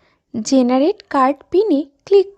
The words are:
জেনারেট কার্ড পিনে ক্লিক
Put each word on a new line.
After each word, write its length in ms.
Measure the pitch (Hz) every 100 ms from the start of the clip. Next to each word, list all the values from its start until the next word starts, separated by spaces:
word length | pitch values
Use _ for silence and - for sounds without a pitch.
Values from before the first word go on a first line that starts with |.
| _ _ _
জেনারেট 640 | 233 214 269 240 254 302 415 -
কার্ড 240 | 277 262 285 _
পিনে 300 | 349 440 277 311 _
ক্লিক 240 | - 392 381